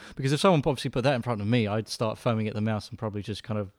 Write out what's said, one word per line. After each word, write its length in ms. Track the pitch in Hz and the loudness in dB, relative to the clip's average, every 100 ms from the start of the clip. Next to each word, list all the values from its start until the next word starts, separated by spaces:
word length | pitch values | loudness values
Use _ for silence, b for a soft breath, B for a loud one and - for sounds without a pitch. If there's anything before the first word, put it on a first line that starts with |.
| B - | B -6
Because 160 | 135 | -2
if 80 | 147 | 2
someone 220 | 196 170 160 | 6 6 4
obviously 260 | 131 135 | 0 -2
put 120 | 135 | 0
that 120 | 123 131 | 2 0
in 80 | |
front 180 | 120 113 | 0 -2
of 60 | 104 | 2
me, 200 | 123 107 | 2 2
I'd 220 | 104 107 | 0 -4
start 280 | - 113 110 | -4 -4 -2
foaming 280 | - 110 110 | 0 0 0
at 60 | |
the 80 | 107 | 0
mouth 260 | 110 107 - | 0 -2 -4
and 80 | - | -8
probably 260 | 110 101 | -6 -6
just 200 | 101 101 | -6 -8
kind 160 | - 107 | -4 -4
of 120 | 98 | -4